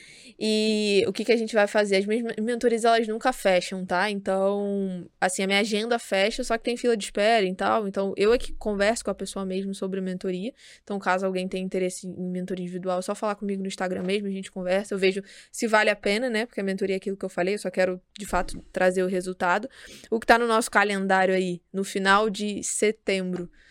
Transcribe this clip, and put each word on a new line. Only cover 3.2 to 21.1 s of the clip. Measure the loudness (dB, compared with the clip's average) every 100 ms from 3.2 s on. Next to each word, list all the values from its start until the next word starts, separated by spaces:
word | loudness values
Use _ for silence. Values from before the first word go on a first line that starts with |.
| -2
fecham, | 0 2 2 2 -6 -2
tá? | 0 0
Então, | -2 -2 0 2 0 -2 -2 -4 -6 -12 _
assim, | -2 0
a | 2
minha | 2
agenda | 2 0 0 -2
fecha, | 0 0 2 0
só | -2 -2
que |
tem | -2 0
fila | 0 0
de |
espera | -2 0 4 4 2
e |
tal. | 0 0 0 0
Então, | -2 -4 2
eu | 4
é | 4
que | 0
converso | -6 -4 0 2 0
com | -4
a |
pessoa | -6 -8 -6 -6
mesmo | -4 -6 -6
sobre | -6 -4
mentoria. | -6 -4 -4 -4 -6 -10 -20 -20
Então, | -10 -4
caso | 0 0 0
alguém | -2 -4
tenha | -6
interesse | -4 -2 -2 -4 -10
em | -8 -6
mentoria | -6 -6 -6 -6
individual, | -6 -4 -4
é |
só | -4
falar | -4 -4 -4
comigo | -4 -4
no | -6
Instagram | -4 -4 -4
mesmo, | -2 -2 -2
a |
gente | -8 -8
conversa. | -8 -2 0 0 0
Eu |
vejo | 2 2 -6 -16 -16
se | -6 2
vale | 4 4
a | 2
pena, | 0 0 0
né? | -2 -4
Porque | -4
a |
mentoria | -4 -2 -2 -2
é |
aquilo | -4 -6
que | -6
eu |
falei, | -2 -2
eu | -2
só | -4
quero, | 0 0 -2 -10 -16
de | -4
fato, | -2 -2 -8 -8
trazer | 2 2 4
o | 0
resultado. | 0 -4 -2 0 0 -2 -12 -20 -20 -6
O | 0
que | 6
tá | 6
no | 6
nosso | 2 4
calendário | 2 2 2 2